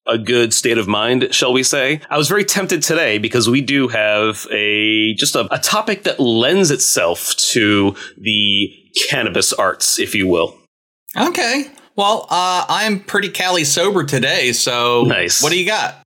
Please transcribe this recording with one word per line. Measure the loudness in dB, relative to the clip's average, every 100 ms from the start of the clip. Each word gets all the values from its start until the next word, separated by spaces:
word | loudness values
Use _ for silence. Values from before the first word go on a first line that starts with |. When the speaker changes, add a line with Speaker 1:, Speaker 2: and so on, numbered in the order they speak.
| -4
Speaker 1:
a | -2
good | 0 2 2
state | 0 0 0
of | 0
mind, | 0 0 0 0
shall | 0 2
we | 2
say. | 2 0 0 -2 -2
I | -2
was | 0
very | 0
tempted | 0 -2 -2 -2
today | 0 0 0 0
because | 2 2 2
we | 2
do | 2 0 0
have | 0 2 2 0 -2 -6
a, | -2 0 2 2 2 0
just | 0 -2
a, | -2 -2
a | -4
topic | -2 -2 -2 -4
that | -4 0
lends | 0 2 2 2 2
itself | 2 0 0 0 -2 -4 -4 -2
to | 0 2 2 2 -2 -16 -8
the | -2 0 2 0 -2 -8 _ -6 -2
cannabis | -2 -2 0 -2
arts, | 0 -2 0 -2 -2
if | -2
you | 0 0
will. | 2 0 -6 _ _ _ _ -12
Speaker 2:
Okay. | -4 -2 0 -2 -2 -4 -14 _
Well, | -2 0 0 -2
uh, | 0 0 0 -2
I'm | -2 0 -2
pretty | -2 -4 -2
Cali | -4 0 0
sober | 0 0 2 0
today, | 0 0 0 0 0
so | 0 -2 0 2 2
Speaker 1:
Nice. | 2 0 0 0
Speaker 2:
what | 0
do | 0
you |
got? | 0 -2 -4 -8